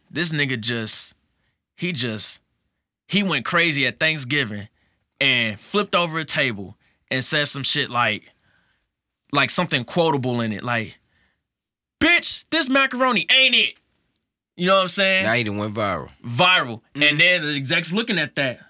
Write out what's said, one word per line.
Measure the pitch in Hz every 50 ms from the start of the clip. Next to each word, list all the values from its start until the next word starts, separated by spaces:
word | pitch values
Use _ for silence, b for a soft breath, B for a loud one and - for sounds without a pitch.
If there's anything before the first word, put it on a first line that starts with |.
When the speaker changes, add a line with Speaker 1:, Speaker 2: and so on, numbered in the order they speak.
| _ _
Speaker 1:
this | - 135 170 165
nigga | 160 147 143 135 131 120
just, | 104 117 120 117 110 107 - - - - - _ _ _ _ _ _ _ _ _ _ _ _ -
he | 170 180
just, | 180 123 123 120 110 104 - - - - _ _ _ _ _ _ _ _ _ _ _ _ _ -
he | - 202 208
went | 190 160 135 113
crazy | - - 170 170 170 151 139 135 123
at | 117 -
Thanksgiving | 156 156 156 151 135 120 135 147 135 104 104 104 101 - _ _ _ _ _ _ _ _ _ -
and | 139 135 127 123 117 110 107 98
flipped | - - - 202 208 202 -
over | 180 175 165 156 160
a | 156
table | - - 156 143 127 113 98 98 92 104 _ _ _ _ _ _ -
and | 135 131 127
said | - - 151 147 139
some | - 143 131
shit | - - 147 131 107
like, | 120 120 120 113 107 98 - - _ _ _ _ _ _ _ _ _ _ _ _ _ _ _ _ _ _ _ _
like, | - 143 135 120
something | - - 180 151 165 135 117
quotable | - - 180 165 160 151 139 120 127 123 120
in | 117 110
it, | 107 95 -
like, | 123 120 117 110 107 - - _ _ _ _ _ _ _ _ _ _ _ _ _ _ _ _ _ _ _ -
"Bitch, | - - 349 339 - - - - - -
this | - 320 311 254
macaroni | 262 277 269 262 262 240 262 262 240 185 156 -
ain't | 247 262 262 262 240
it." | 226 208 120 - _ _ _ _ _ _ _ _ _ _ _ _ _ _ _ _
You | - 180 185
know | 196
what | 190 185
I'm | 180
saying? | 180 202 196 190 190 190 190
Speaker 2:
Now | 110 113
he | 120 117
done | 104 101 104
went | 104 107 104
viral. | 110 107 101 90 80 65 - - _ -
Speaker 1:
Viral. | 117 117 120 180 180 185 180 151 123 113 107 - _ -
Speaker 3:
Mm-hmm. | 143 147
Speaker 1:
And | 151 147 151
then | 170 180 180 180 151
the | 147 147
exec's | 139 135 123 170 170 165 160 175
looking | 214 240 240 214 170
at | 151 127 -
that. | - 139 131 - - - -